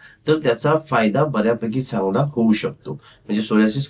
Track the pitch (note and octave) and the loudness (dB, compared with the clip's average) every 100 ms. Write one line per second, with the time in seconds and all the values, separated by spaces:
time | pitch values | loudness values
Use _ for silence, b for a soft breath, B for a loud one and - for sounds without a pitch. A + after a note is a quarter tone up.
0 | B B - D#3 C#3+ A2+ C#3+ D#3 - A#2+ | B B -2 0 2 0 2 0 0 0
1 | A2 A2+ D3+ G#2+ G#2 A#2 A2+ B2+ B2+ G#2+ | 2 2 0 0 0 0 -2 -4 -4 -2
2 | F#2+ G2+ C#3+ A#2+ A2 G#2+ D#2+ - - C#2+ | -2 0 -2 2 2 2 -2 -8 -12 -14
3 | b b - G#2 G#2+ G#2+ G#2+ B2+ C3+ | b b -6 -4 0 2 2 0 -2